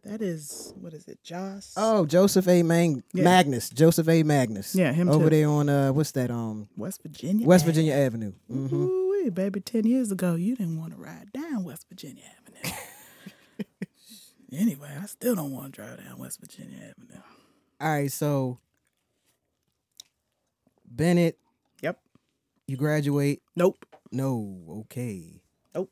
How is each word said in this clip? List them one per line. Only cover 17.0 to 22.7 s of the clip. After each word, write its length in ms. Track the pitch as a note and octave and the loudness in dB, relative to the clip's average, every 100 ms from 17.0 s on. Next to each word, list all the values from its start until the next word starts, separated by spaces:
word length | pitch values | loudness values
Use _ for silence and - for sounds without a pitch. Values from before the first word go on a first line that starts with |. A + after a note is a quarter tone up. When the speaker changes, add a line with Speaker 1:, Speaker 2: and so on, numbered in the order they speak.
| - - - _ _ _ _ _ | -20 -20 -20 _ _ _ _ _
Speaker 2:
All 80 | D3+ | -2
right, 220 | D3 C#3+ | -2 -2
so 460 | - D3 C#3 B2+ B2 _ _ _ _ _ _ _ _ _ _ _ _ _ - - _ _ _ _ _ _ _ - | -2 -2 0 -2 -6 _ _ _ _ _ _ _ _ _ _ _ _ _ -20 -20 _ _ _ _ _ _ _ -16
Bennett. 480 | A#2+ E3 F3 E3+ - _ _ _ _ | -2 2 4 2 -2 _ _ _ _
Speaker 1:
Yep. 160 | D3 F3+ _ _ _ _ _ _ | -10 -10 _ _ _ _ _ _
Speaker 2:
You 80 | - | -12